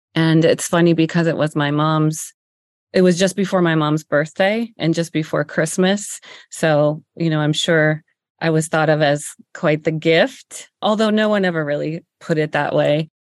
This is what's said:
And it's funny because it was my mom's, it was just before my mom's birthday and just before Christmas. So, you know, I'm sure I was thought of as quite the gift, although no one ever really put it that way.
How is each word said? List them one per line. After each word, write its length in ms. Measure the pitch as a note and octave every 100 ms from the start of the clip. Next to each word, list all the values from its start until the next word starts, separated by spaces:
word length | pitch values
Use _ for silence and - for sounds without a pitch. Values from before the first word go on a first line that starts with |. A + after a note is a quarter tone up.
| _
And 300 | - D#3+ D#3+
it's 220 | D#3+ - -
funny 240 | F3 E3+
because 340 | E3 D#3+ F3 E3
it 80 | C#3
was 180 | D3+
my 160 | D#3 C#3+
mom's, 640 | D3 D#3 D#3 D#3 D#3 - _ _ _ _ _ _
it 100 | F#3+
was 140 | F#3 F3
just 180 | F#3+ -
before 260 | F#3 F#3+
my 140 | E3+ D#3+
mom's 260 | D3+ D#3
birthday 680 | - D3 D#3 - F#3+ A3 A#3 -
and 160 | D#3
just 180 | E3 E3
before 320 | D#3 D#3 D#3
Christmas. 760 | D#3 - D#3+ - F#3 G3+ - - - - -
So, 520 | - E3 D3 D3 D#3 - -
you 140 | E3
know, 80 | D#3
I'm 140 | D3+
sure 500 | D#3 - E3 D#3 D#3 - _ _ -
I 100 | E3
was 160 | D#3+ D#3
thought 220 | D#3+ D#3
of 120 | D3+
as 260 | D3 D3 - - _
quite 300 | - D#3+ D#3
the 80 | D#3
gift, 760 | D#3 E3 D#3+ C4 - - - - _
although 280 | G3+ G#3+ A3
no 180 | G#3+ G#3+
one 160 | G#3
ever 200 | F#3 E3
really 400 | D3 D3 D3 D#3+ - _
put 180 | - D#3+
it 120 | D3+
that 220 | D3+ C#3+
way. 340 | D3 D3 D3+ D#3+ _